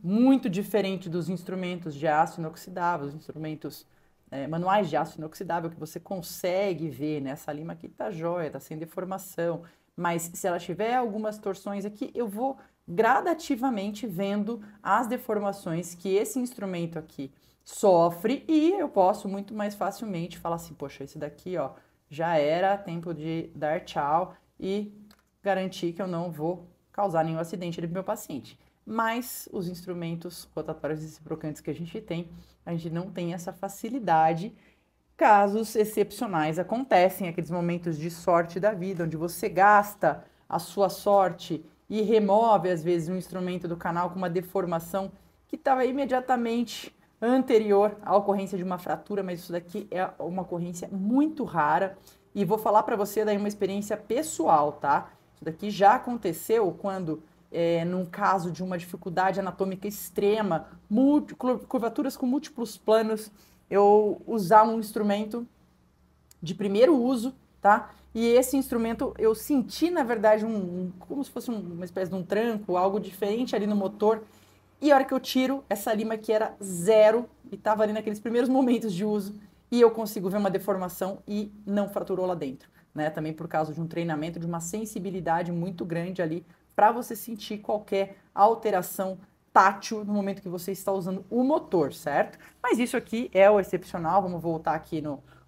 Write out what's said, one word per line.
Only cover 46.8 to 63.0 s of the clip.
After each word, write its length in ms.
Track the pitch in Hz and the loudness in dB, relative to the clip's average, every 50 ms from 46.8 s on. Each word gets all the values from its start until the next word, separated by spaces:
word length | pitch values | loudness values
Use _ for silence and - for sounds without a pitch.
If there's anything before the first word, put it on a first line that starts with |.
| - - _ _ _ _ _ _ | -14 -16 _ _ _ _ _ _
anterior 760 | 220 240 254 262 254 254 233 220 220 208 202 196 208 214 208 - | 0 2 2 2 4 6 4 4 6 6 6 6 6 4 2 -4
à 140 | - - 180 | 0 4 4
ocorrência 400 | 208 202 202 196 196 196 185 208 | 4 4 4 0 0 -2 -4 -6
de 60 | 185 | -6
uma 160 | 180 185 180 180 | -4 -4 -4 -4
fratura, 420 | - - 156 165 - - 208 202 | -4 -4 -6 -6 -6 -6 -6 -6
mas 200 | 190 180 180 165 | -4 -6 -8 -10
isso 100 | 175 - | -8 -8
daqui 380 | 170 175 170 175 - 208 - - | -8 -8 -8 -8 -10 -10 -10 -6
é 180 | - 180 185 - - - | -4 -4 -4 -4 -6 -8
uma 220 | - 165 180 190 | -8 -6 -6 -6
ocorrência 460 | 180 - 180 170 175 175 175 175 175 - | -6 -6 -6 -6 -6 -6 -8 -10 -12 -8
muito 500 | 196 190 190 208 247 269 302 311 311 302 | -6 -4 0 2 4 4 2 2 0 -4
rara. 560 | 240 165 160 165 147 147 156 175 190 190 190 - _ - _ _ _ _ | -8 -2 0 0 2 2 2 2 0 -2 -4 -12 _ -20 _ _ _ _
E 120 | _ 202 202 | _ -2 0
vou 140 | 165 214 214 | 0 0 0
falar 260 | 214 233 202 214 220 | 2 4 4 4 4
pra 100 | - 240 | 4 0
você 300 | 196 208 202 - 214 214 | -2 -2 -2 -2 -2 0
daí 120 | 214 208 | 0 0
uma 120 | 202 202 202 | 0 -2 -4
experiência 480 | 208 - 208 180 196 202 202 - 214 | -2 -2 -4 -2 -2 -4 -4 -4 -6
pessoal, 800 | 202 - - 220 269 320 - - - 320 226 170 151 147 147 147 | -6 -4 -2 -2 -2 -2 -2 -4 -2 2 4 4 4 4 2 -2
tá? 360 | - - 139 139 - - - - _ _ _ _ | -2 0 0 0 0 0 -6 -18 _ _ _ _
Isso 100 | _ 151 | _ -10
daqui 260 | 160 160 - 196 208 | -10 -10 -8 -8 -8
já 240 | 208 165 196 196 233 | 0 4 6 6 6
aconteceu 760 | 254 - 247 240 233 - 185 160 - - - 220 233 214 175 | 6 2 -4 -6 -2 -2 -4 -4 -4 -2 0 2 2 2 0
quando, 500 | 165 - - 196 190 190 185 160 156 156 - _ _ _ _ _ | -2 -4 -6 -6 -6 -4 -4 -6 -6 -6 -10 _ _ _ _ _
é, 320 | - 165 170 170 170 165 165 | -4 -2 0 2 2 0 0
num 200 | 175 180 185 185 | -2 -2 -4 -4
caso 460 | 175 - 196 208 185 185 196 165 180 | -6 -4 0 2 2 2 2 0 -4
de 120 | 156 - | -6 -6
uma 140 | 185 185 180 | -6 -6 -6
dificuldade 640 | 175 175 - - - - 165 165 185 185 190 185 196 | -8 -8 -10 -14 -10 -10 -4 0 2 2 2 0 0
anatômica 480 | 196 180 180 - 190 190 190 185 - | -4 -4 -4 -4 -4 -4 -4 -6 -8
extrema, 800 | 208 208 - - - - - 196 202 214 220 214 190 165 151 - - - - _ _ | -8 -8 -10 -14 -8 -4 0 2 2 2 2 2 0 0 -2 -4 -8 -18 -20 _ _
múlti-, 440 | 208 240 269 277 294 302 294 - - | 2 4 4 6 4 4 2 -2 -8
cur-, 260 | - - 254 247 202 | -4 -2 0 0 -2
curvaturas 560 | - - - 247 226 226 233 - 262 269 - | -2 -4 -4 -2 -2 -2 -2 -2 -2 -2 -2
com 100 | - 269 | -2 -2
múltiplos 500 | 247 254 302 - - - - 233 214 - | 0 0 -2 -4 -6 -8 -8 -8 -8 -8
planos, 540 | - _ - 220 226 | -6 _ 4 4 4